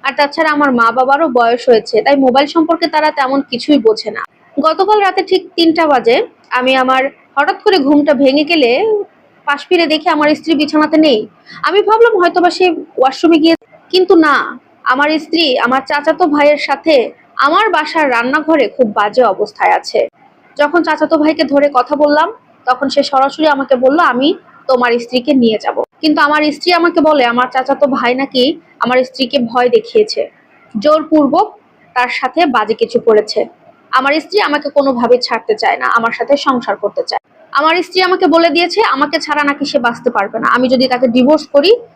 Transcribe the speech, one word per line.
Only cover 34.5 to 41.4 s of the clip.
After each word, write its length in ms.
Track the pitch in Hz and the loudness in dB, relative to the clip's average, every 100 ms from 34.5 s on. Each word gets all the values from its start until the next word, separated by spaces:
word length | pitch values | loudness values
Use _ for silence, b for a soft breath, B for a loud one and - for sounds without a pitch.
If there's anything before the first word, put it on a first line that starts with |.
| 294 294 | -2 -2
কোনোভাবেই 500 | 285 277 247 233 240 | -2 0 -2 2 0
ছাড়তে 320 | - 226 - | 0 -6 -4
চায় 220 | 214 202 139 | -2 -2 -2
না, 100 | 127 | 0
আমার 260 | 226 226 | 0 -2
সাথে 220 | 233 233 285 | -4 -2 0
সংসার 400 | - 254 233 196 | 0 -2 -4 -6
করতে 260 | 202 - | -6 -6
চায়। 200 | - - _ _ _ | -8 -8 _ _ _
আমার 220 | 277 311 339 | -2 0 0
স্ত্রী 160 | 339 370 | -2 -2
আমাকে 240 | 370 370 359 | 0 0 2
বলে 220 | 330 339 | 2 2
দিয়েছে 300 | 330 349 381 | 0 -2 -2
আমাকে 340 | 440 269 294 330 | -2 -2 -2 -4
ছাড়া 220 | - 294 | -4 -2
নাকি 200 | 285 285 | -2 -4
সে 140 | 285 277 | -4 -2
বাঁচতে 320 | 240 233 247 | -4 -4 -4
পারবে 280 | 233 202 220 | -4 -4 -4
না। 80 | - | -2
আমি 180 | 240 254 | 0 0
যদি 160 | 254 247 | 0 0
তাকে 180 | 247 254 | 0 0
ডিভোর্স 360 | 247 254 302 | 2 2 2